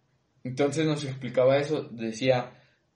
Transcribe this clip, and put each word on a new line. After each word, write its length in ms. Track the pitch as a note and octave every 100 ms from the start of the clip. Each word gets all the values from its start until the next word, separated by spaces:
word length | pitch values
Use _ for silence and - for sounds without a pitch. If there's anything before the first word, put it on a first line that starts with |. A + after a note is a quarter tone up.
| _ _ _ _
Entonces 420 | B2+ C3 C#3+ D3+ D#3
nos 180 | D3+
explicaba 540 | C#3 C3 A#2+ C3 B2+ C#3+
eso, 240 | D3+ C#3+
decía, 680 | - A2+ A2+ A2 C3 B2+ - - _ _ _